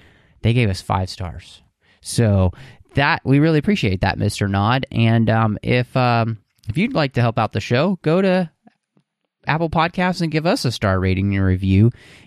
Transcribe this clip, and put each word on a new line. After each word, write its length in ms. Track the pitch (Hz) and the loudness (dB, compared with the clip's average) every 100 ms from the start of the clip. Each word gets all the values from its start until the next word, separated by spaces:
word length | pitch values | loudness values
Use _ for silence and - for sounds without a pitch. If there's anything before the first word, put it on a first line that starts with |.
| - _ _ _ | -20 _ _ _
They 140 | 110 | 0
gave 160 | 120 110 | 2 0
us 100 | 92 | -2
five 300 | - 98 95 | -4 -4 -4
stars. 520 | - 90 90 - - _ _ _ _ | -8 -12 -12 -18 -20 _ _ _ _
So 520 | - - 113 101 92 - - - - | -8 0 2 4 2 -2 -16 -20 -8
that, 260 | - 143 165 | -2 0 0
we 160 | 131 143 | 2 2
really 200 | 156 156 | 4 2
appreciate 420 | 143 202 107 92 | 0 0 0 0
that, 180 | 98 - | -2 -2
Mister 300 | 104 - 101 | -2 -2 -2
Nod. 380 | 98 104 131 - | 0 0 0 -2
And, 380 | 110 113 113 113 | 0 2 2 2
um, 300 | 113 113 101 | 2 0 -2
if, 320 | 117 123 123 | -2 -2 -2
um, 440 | 135 123 117 113 110 _ _ - | 0 0 0 -2 -6 _ _ -8
if 100 | 156 | -4
you'd 160 | 226 | -2
like 180 | 208 139 | 0 -2
to 80 | - | 0
help 180 | 120 113 | 0 0
out 140 | 107 | -2
the 80 | - | -4
show, 380 | - 123 175 185 | -2 0 0 -2
go 220 | 151 170 | -2 0
to 280 | 190 185 170 _ _ _ _ _ _ _ _ _ - | 2 0 -2 _ _ _ _ _ _ _ _ _ -4
Apple 220 | 151 165 | -2 -2
Podcasts 540 | 170 165 - 180 175 | 0 -2 0 -2 -2
and 100 | 170 | -2
give 140 | 151 160 | -2 0
us 180 | 254 | 0
a 80 | 135 | -2
star 260 | - 104 95 | -2 0 0
rating 380 | 92 92 98 98 | 0 0 0 0
and 80 | |
review 460 | 95 92 95 95 113 - - - | 2 2 2 4 4 2 -12 -20